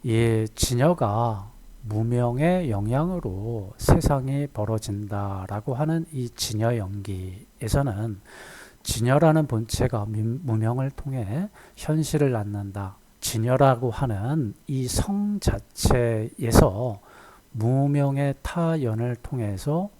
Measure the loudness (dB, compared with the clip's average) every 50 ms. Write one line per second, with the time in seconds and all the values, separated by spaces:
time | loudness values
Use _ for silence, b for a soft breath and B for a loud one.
0 | 0 2 2 4 4 4 4 2 0 -2 0 -2 0 0 2 2 4 4 4 2
1 | 0 0 2 0 0 0 -2 -6 -8 -14 -18 -20 -20 -20 -20 -14 -10 -4 -2 -2
2 | 0 0 0 0 0 0 0 2 2 2 2 2 0 0 -2 -2 0 0 0 0
3 | 0 0 -2 -4 -4 -6 -6 -6 -6 -6 -6 -6 -8 -10 -10 -4 4 4 4 4
4 | 6 2 2 2 0 -2 -2 -2 -2 -4 -4 -4 -2 0 -2 -2 -2 -4 -6 -6
5 | -6 -6 -4 -4 -4 -4 -6 -6 -8 -6 -8 -6 -4 -4 -2 0 0 0 0 0
6 | -2 -4 -6 -6 -6 -6 -6 -8 -6 -4 -2 0 2 2 2 0 -2 -4 -6 -8
7 | -6 -6 -8 -6 -8 -10 -10 -14 -18 -20 _ -8 -2 2 2 2 2 2 0 -2
8 | -4 -4 -6 -8 B B B B B B B B B B B B _ -6 -2 0
9 | 2 4 4 6 6 6 6 4 2 2 0 -2 -2 -2 -2 -2 0 0 0 -2
10 | -4 -2 -2 -2 -2 -2 -2 -2 -2 0 0 2 2 0 0 0 -2 -4 -4 -6
11 | -8 -6 -4 -4 -4 -2 -2 -4 -4 -4 B B B B B -8 -2 0 0 0
12 | 0 0 2 2 2 2 2 0 -2 -2 -4 -4 -6 -6 -6 -8 -8 -8 -10 _
13 | _ _ _ _ -8 -4 -2 0 2 2 4 6 6 6 6 4 0 -4 -2 -2
14 | -2 -2 -2 -2 -2 -2 0 0 -2 -2 -6 -8 -8 -6 -4 -2 -2 -2 0 -2
15 | 0 0 0 0 0 0 -2 0 0 -2 -2 -2 -8 _ _ -2 2 2 4 4
16 | 4 2 2 0 -2 -4 -6 -4 -2 4 6 6 6 6 2 0 -4 -4 -4 -8
17 | B B B B B B B B B _ -4 0 2 2 4 4 4 4 4 2
18 | 2 2 2 2 0 0 -2 -4 -8 -6 -2 0 0 2 2 2 0 0 0 0
19 | -2 -2 -4 -6 -6 -6 -4 -2 -2 -2 -4 -2 -2 -2 0 0 -2 -4 -8